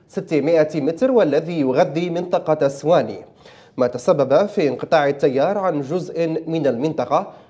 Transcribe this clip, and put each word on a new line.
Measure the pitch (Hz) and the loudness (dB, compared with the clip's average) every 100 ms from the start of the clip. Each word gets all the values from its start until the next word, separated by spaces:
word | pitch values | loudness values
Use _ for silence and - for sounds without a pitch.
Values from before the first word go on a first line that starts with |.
| _ | _
ستمائة | - - 151 139 165 151 160 | -10 -2 0 2 2 2 0
متر | 135 165 262 | -2 0 2
والذي | 247 165 143 160 170 | 4 4 2 0 -2
يغذي | 131 131 175 151 175 | 0 2 2 0 -4
منطقة | 170 180 180 165 156 139 | -4 -2 -2 0 0 0
سواني، | - 147 170 110 95 - _ - - - - | -2 2 2 2 -6 -16 _ -20 -20 -10 -2
ما | 123 | -2
تسبب | 123 - 156 131 147 202 | 0 0 2 4 2 2
في | 202 147 | 0 -2
انقطاع | 123 - 160 143 | -2 0 2 2
التيار | 143 151 131 156 202 | 2 0 2 0 0
عن | 185 151 | -2 -2
جزء | 131 175 151 165 165 160 165 | -2 -4 -4 -4 -2 -4 -4
من | 165 139 | -2 0
المنطقة، | 117 156 143 120 160 196 - - | 0 -2 -2 0 -2 -2 -10 -20